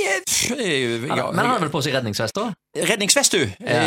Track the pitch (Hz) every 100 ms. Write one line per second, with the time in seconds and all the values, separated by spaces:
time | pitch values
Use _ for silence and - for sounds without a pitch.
0 | 403 370 359 - - 277 196 139 120 117
1 | 127 - 120 180 240 240 156 151 135 131
2 | 113 101 110 196 226 - _ 147 175 214
3 | 202 285 - - 110 - - 120